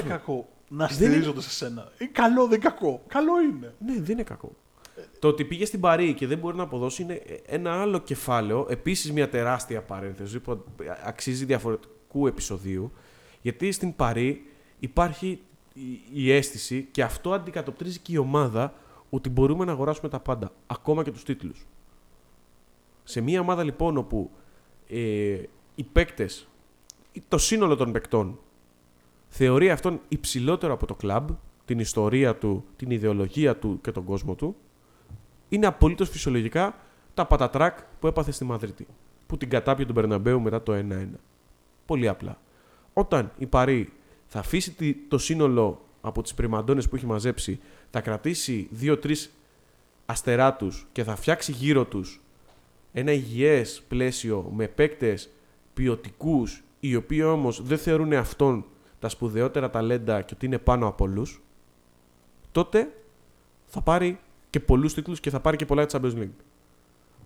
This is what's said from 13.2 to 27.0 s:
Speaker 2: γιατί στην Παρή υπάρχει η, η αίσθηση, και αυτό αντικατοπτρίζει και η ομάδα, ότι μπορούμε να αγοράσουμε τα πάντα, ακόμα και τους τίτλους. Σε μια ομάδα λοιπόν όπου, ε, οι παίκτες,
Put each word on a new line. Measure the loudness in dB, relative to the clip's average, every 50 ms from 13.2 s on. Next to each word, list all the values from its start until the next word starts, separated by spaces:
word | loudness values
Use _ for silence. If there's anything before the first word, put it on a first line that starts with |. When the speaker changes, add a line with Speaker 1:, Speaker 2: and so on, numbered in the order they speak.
| -20 -20 -20 _ -8
Speaker 2:
γιατί | -6 -6 -2 -2 -4 -2
στην | -2 -4 -6 -2
Παρή | -2 -2 0 0 0 0 0 -2 -4 -8 -20 -20 -20 _ _ _ -12
υπάρχει | -10 -4 0 0 0 0 0 -4 -6 -6 -6 -6 -10 _ _ _ _ _ -20
η, | -16 -12 -12 -12 -14 -14 -12 -6
η | -2 4 6 6
αίσθηση, | 6 4 2 -6 -8 -8 -6 -6 -6 -6 -6
και | 0 0 0
αυτό | 0 0 -4 -4 -2 -2
αντικατοπτρίζει | -2 -4 -6 -8 -8 -8 -8 -8 -8 -8 -8 -8 -10
και | -8 -4 0
η |
ομάδα, | 0 0 2 2 2 2 2 2 0 -2 -2 -4 -12 -20 -20 -20 -20 -14 -6
ότι | -6 -6 -4 0
μπορούμε | 4 4 6 4 4 2 0
να | -2 -2
αγοράσουμε | -2 -2 -2 -2 -4 -6 -8
τα | -8 -8
πάντα, | -4 -4 -4 -4 -4 -8 -10 _ _
ακόμα | -12 -12 -8 0 0 0 0 0
και | -4
τους | -6 -12 -8
τίτλους. | -8 -8 -6 -6 -12 -12 -14 -20 -20 -20 -20 -20 -20 _ -20 _ -20 -20 -20 _ _ _ _ _ _ _ _ _ _ _ _ _ _ _ _ _
Σε | -10 -6 -4
μια | -2 0 0 0
ομάδα | 2 0 0 0 0
λοιπόν | -2 -2 -2 -2 0 0
όπου, | 0 -2 -2 -2 -4 -4 -4 -10 -18 -20 -20 -20 -20 _ _ -20 -20 -16 -10
ε, | -6 -4 -2 -2 0 0 0 0 -2 -2 -6 -12 -16 -20 _ _ -10
οι | -10 -8 0 2
παίκτες, | 2 2 2 -2 -4 -4 -4 -6 -12 -18 _ _ _ _ _ _ _ _ _ -20 _